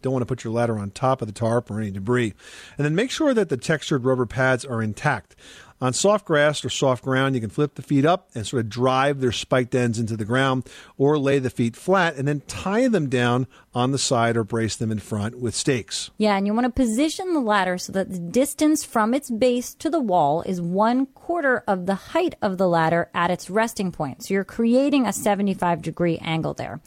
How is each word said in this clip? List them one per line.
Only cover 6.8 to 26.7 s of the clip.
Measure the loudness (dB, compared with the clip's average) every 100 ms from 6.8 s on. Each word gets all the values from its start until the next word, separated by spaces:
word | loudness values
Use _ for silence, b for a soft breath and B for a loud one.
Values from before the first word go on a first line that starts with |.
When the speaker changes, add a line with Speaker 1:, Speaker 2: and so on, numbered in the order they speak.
| 0 0
Speaker 1:
ground, | 0 0 2 0
you |
can | -2
flip | -2 -2 -4
the |
feet | 0 4 4
up | 2 -2
and | -10 -4
sort | -2
of | -2
drive | 0 2 2 2 0
their | 0
spiked | -2 0 0 2 0
ends | 0 0
into | -2 -4
the |
ground, | -2 0 2 0 B B B 0
or | 2 4
lay | 2 2
the | 0
feet | -2 -2 -2
flat | 0 2 2 0
and | -2
then | -2 -6
tie | -8 -2 2 2
them | 2 0
down | 2 2 2 -2 b b -2
on | 0
the | 0
side | 0 2 2 2
or | 0
brace | -2 -2 -2
them | -4
in | -4
front | -4 -4 -4 -4
with | -4 -2
stakes. | 0 -2 -4 -10 -10 -2
Speaker 2:
Yeah, | 0 2
and | 0
you |
wanna | 0 0
position | 2 0 2 0 -2 -2
the | 0
ladder | 2 2 0 -2
so | -4
that | -4 -4
the | -6
distance | -2 0 0 2 2 2 0
from | 0 2
its | 0 -2
base | 0 0 0 -4
to | -6 -2
the | 0
wall | 2 2 4 2
is | -2 -4
one | -2 0 2 2 -2
quarter | _ -4 0 0 0 0
of | -2 -2
the | -4
height | -2 -2 0 -2
of | -2 0
the | 2
ladder | 4 2 2 0
at | -2 0
its | -2 -2
resting | -2 -2 -2 -6
point. | -4 -8 -8
So | -4 -4
you're | -2
creating | -2 2 4 4 2 0
a |
seventy-five | 0 0 0 0 0 0 -2
degree | -4 -2 -2 -2
angle | -2 -2 -2
there. | -6 -8